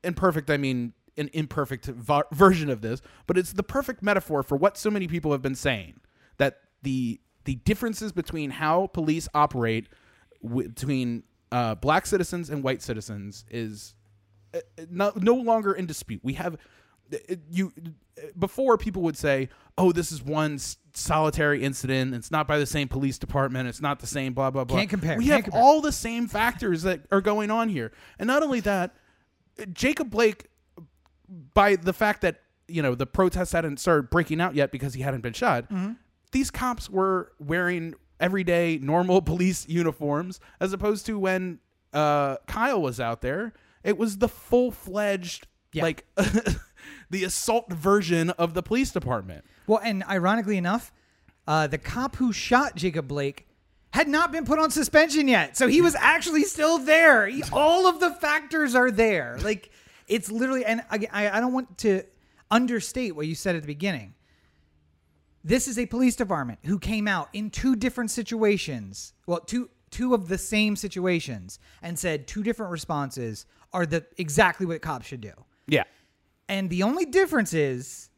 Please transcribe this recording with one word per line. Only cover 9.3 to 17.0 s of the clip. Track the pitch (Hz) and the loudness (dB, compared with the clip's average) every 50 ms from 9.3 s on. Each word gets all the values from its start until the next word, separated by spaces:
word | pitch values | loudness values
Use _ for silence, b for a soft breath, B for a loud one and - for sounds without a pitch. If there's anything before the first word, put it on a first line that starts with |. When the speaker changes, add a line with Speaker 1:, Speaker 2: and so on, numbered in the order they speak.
| _ | _
Speaker 1:
operate | 147 151 143 - 131 117 113 113 113 117 _ b b b b b b b b b _ - | 2 2 2 2 -2 -2 0 0 -2 -4 _ b b b b b b b b b _ -12
w-, | 113 117 127 - - | -6 -4 -4 -4 -4
between, | 113 - - 135 143 131 127 120 117 117 - _ _ _ _ _ | -8 -8 -4 -2 -2 -2 -2 -2 -4 -6 -10 _ _ _ _ _
uh, | - 123 120 117 107 | -2 -2 -2 -2 -2
black | - - 139 156 180 - | -2 0 2 2 2 2
citizens | - 202 190 180 - - 175 170 135 | 0 0 0 0 -2 -4 -8 -6 -6
and | 147 143 135 | -6 -4 -2
white | 135 131 107 | -2 -4 -4
citizens | - - 120 107 104 - 107 101 98 104 101 - 110 107 | -4 -8 -8 -8 -8 -10 -12 -12 -12 -12 -14 -16 -20 -12
is, | - 120 117 110 107 104 - - _ _ _ _ _ _ _ _ _ _ _ _ - | -8 -8 -8 -8 -10 -12 -16 -20 _ _ _ _ _ _ _ _ _ _ _ _ -12
uh, | 508 - _ _ - 160 165 | -12 -12 _ _ -20 -18 -12
no, | 175 180 196 208 208 | -4 0 0 0 0
no | 220 185 220 240 | 2 4 4 4
longer | 254 247 226 226 220 214 196 190 | 4 4 2 0 2 2 0 -2
in | - 185 | -2 -4
dispute. | 165 151 - - - 117 - - | -8 -8 -10 -10 -10 -12 -8 -6
We | 123 135 | -8 -6
have, | - 165 175 160 147 b b b b b b b b | -4 -6 -6 -6 -8 b b b b b b b b